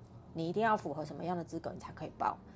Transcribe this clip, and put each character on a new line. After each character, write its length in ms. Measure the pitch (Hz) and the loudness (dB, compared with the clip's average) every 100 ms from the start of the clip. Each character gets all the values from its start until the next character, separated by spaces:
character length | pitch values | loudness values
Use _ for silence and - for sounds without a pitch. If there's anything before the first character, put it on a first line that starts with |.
| - - - | -14 -16 -8
你 140 | 165 165 | -2 0
一 60 | |
定 100 | 190 | 4
要 140 | 220 214 | 6 6
符 160 | 165 | 2
合 100 | 143 | -2
什 100 | 147 | -4
么 80 | 143 | -2
样 140 | 170 | 0
的 80 | 180 | 0
资 160 | 160 165 | -2 -4
格 100 | - | -4
你 60 | - | -6
才 100 | - | -8
可 140 | - | -8
以 60 | 160 - | -6 0
报， 200 | - - - | 2 2 -6